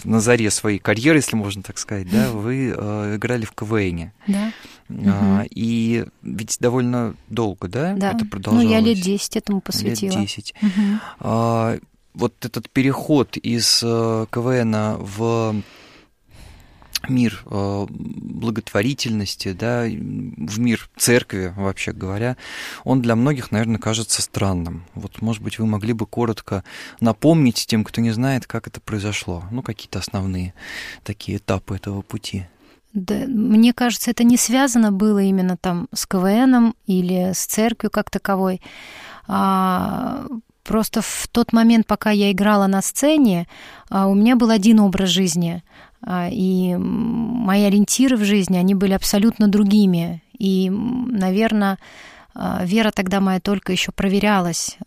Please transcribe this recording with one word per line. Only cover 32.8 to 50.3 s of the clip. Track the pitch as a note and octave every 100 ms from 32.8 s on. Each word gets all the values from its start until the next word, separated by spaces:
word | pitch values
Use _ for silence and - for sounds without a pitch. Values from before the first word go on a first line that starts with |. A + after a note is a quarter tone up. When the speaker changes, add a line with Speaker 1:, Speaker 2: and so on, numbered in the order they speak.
| _
Speaker 2:
Да, | G#3 F3+ G#3 C4+
мне | A3+ G#3+ G#3+ A#3
кажется, | A#3+ B3 G3 -
это | A#3
не | A#3+ B3
связано | - B3+ C4+ A#3+ G#3+
было | G3 G#3+ G3+
именно | G3 F#3+ F#3 F#3
там | F#3 F3 -
с | - -
К | F#3+
В |
Н | F#3 G#3+ C4 B3+ A#3 - -
или | F#3 F3+ F#3 F#3
с | F3+
церковью | - - A3+ A3+ G#3
как | - -
таковой. | G3 - G3 F#3+ F#3 - - - - - - -
А, | G3 G3 F#3+ F#3 F3+ - - - C4+ - A#3 - _
просто | - A3 G#3+ A3+
в | - - -
тот | A#3+ A#3
момент, | A3+ A3+ A#3 -
пока | G3+ A3
я | G#3 G3+
играла | F#3+ G3+ G#3 G3
на | G3
сцене, | - - C#4+ D#4 B3 F3 E3+ - - - -
а, | G3 G3
у |
меня | G3 A3 B3+
был | A#3
один | A3+ G3+ A3
образ | G3+ F#3+ F#3+
жизни. | F3 F#3 E3 E3+ F3 - - - _ -
А, | F3+ F3
и, | - F#3 F#3 F#3
м, | F3+
мои | F#3 - - A#3 A3+ B3 G3+ G3
ориентиры | G3+ G3+ G3+ - C4 B3
в |
жизни, | G3+ G#3 F3+ F#3
они | F#3
были | G3 F#3+
абсолютно | G3 - G3+ A3+ - G#3+
другими. | G3+ G3+ G#3+ G3 F3 E3+ E3+ -